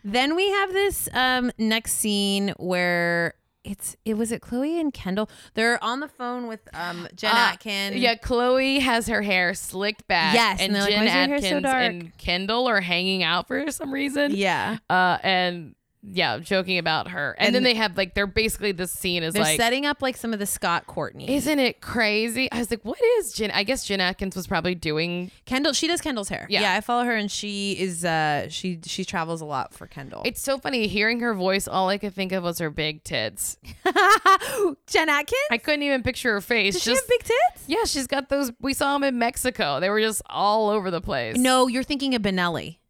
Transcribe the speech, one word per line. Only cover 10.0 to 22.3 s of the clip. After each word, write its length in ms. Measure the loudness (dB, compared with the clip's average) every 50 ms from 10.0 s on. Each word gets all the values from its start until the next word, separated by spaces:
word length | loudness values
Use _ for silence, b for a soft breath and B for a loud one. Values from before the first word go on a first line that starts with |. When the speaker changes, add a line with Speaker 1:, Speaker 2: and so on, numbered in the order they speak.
| -2 0
Speaker 2:
back, 240 | 2 4 6 6 6
Speaker 1:
Yes, 260 | 6 6 4 2 2
Speaker 2:
and 80 | 0
Speaker 1:
and 80 | 2 2
they're 60 | 2 4
like, 80 | 4
Speaker 2:
Jen 140 | 4 4 4
Speaker 1:
"Why 0 |
is 80 | 4 4
your 120 | 4 4
hair 120 | 4 2 0
so 60 | 2
Speaker 2:
Atkins 160 | 2 0 2 2
Speaker 1:
dark?" 200 | 0 2 2 0
Speaker 2:
and 340 | 0 -2 -4 -12 -14 -16
Kendall 500 | -8 -4 -2 -2 -2 0 0 0 0 2
are 140 | 2 2 0
hanging 420 | 0 0 0 0 2 0 0 0 2
out 240 | 2 0 0 -2
for 240 | -2 -4 -4 -4 -4
some 220 | -6 -6 -8 -6 -4
reason. 400 | -4 -4 -2 0 0 0 0 0
Speaker 1:
Yeah. 440 | 0 0 0 0 0 0 -2 -4 -6 _ 0
Speaker 2:
Uh, 280 | 2 4 4 4 2 0 0
and 520 | 0 0 2 0 0 -2 -6 -12 -16 -20 _ _ _ _ _ -18
yeah, 320 | -6 -2 0 0 0 0
joking 400 | -4 -2 0 0 0 2 0 -2 0
about 320 | 0 0 0 0 -2 -4
her, 220 | -6 -6 -6 -6 -2 0
and 60 | 2
Speaker 1:
And 100 | 2 4
Speaker 2:
then 80 | 4 4
they 120 | 4 2
have, 200 | 2 0 0 0
like, 180 | -2 -2 -2 0
they're 140 | -2 -2
basically, 460 | 0 0 0 0 0 -2 -2 -2 -4 -2
the 140 | -2 -6
scene 360 | -6 -6 -6 -4 -2 -2 0 -2
is 100 | 0 0
Speaker 1:
they're 60 | 2 2
Speaker 2:
like, 120 | 4 4
Speaker 1:
setting 300 | 4 2 2 2 0 0
up, 160 | -2 -2 _
like, 160 | -2 -4 -4
some 160 | -4 -4 -4 -4
of 60 | -4
the 60 | -4
Scott 400 | -6 -4 -2 -2 0 0 -2 -4
Courtney. 480 | -6 -8 -6 -6 -6 -8 -10 -4 -2 -2
Speaker 2:
Isn't 260 | 0 2 2 2 2
it 200 | 2 2 0 _
crazy? 720 | -12 -4 0 0 2 2 2 0 0 0